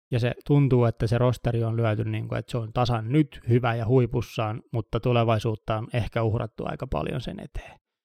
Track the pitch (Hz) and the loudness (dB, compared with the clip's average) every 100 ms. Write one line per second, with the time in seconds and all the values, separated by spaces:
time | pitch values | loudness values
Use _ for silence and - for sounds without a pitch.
0 | - 123 120 - - 147 135 123 117 - | -6 -2 -2 -2 2 4 6 6 4 2
1 | 113 117 123 123 123 113 113 113 113 107 | 0 2 2 2 -2 0 -2 0 0 0
2 | 110 110 117 117 - 123 110 123 120 117 | -2 -4 -4 -6 -6 -6 -4 -2 0 0
3 | 110 147 151 - 113 120 120 117 113 131 | 0 2 2 -2 0 2 2 -2 2 4
4 | 117 127 - - 107 110 - 117 - 117 | 4 -2 -6 -4 -4 -6 -6 -6 -4 -2
5 | 127 120 113 110 113 107 - 110 113 123 | 0 2 2 2 0 -4 -4 -6 -4 -4
6 | 110 117 113 117 113 - - - 131 76 | -4 -2 0 0 -4 -8 -8 -8 -4 -4
7 | - - - - - - - - _ _ | -4 -6 -8 -10 -10 -12 -12 -20 _ _